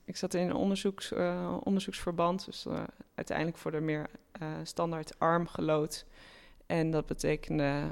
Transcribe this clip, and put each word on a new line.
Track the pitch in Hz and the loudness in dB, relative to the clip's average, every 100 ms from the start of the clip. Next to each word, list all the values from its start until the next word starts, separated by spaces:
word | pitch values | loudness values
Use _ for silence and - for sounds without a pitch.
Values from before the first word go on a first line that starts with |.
| - | -12
Ik | - | -6
zat | 185 | -2
in | 180 175 | 2 2
een | - | 2
onderzoeks-, | 196 196 202 190 - | 2 2 0 -2 -4
eh, | - 175 180 175 180 | 0 0 0 -2 -2
onderzoeksverband, | - 196 190 - - 170 170 190 - | 2 0 0 -4 -2 2 2 2 -4
dus, | - - | -10 -4
eh, | 165 - - - - | -4 -4 -10 -14 -10
uiteindelijk | - - 165 - | -4 -2 -2 -2
voor | 156 | -4
de | 156 | -2
meer, | 156 151 151 - - | 0 -2 -4 -12 -20
eh, | - 156 156 | -8 -6 -6
standaard | 160 - 170 160 156 - | -6 -2 -2 -2 -8 2
arm | 165 170 170 | 4 6 2
gelood. | - 156 156 156 - - - - - - - - | -2 2 4 2 -4 -12 -20 -20 -20 -20 -20 -2
En | 160 160 | 2 4
dat | 156 - | 2 0
betekende | 160 151 151 - 156 143 143 151 | 0 0 0 0 2 2 2 -2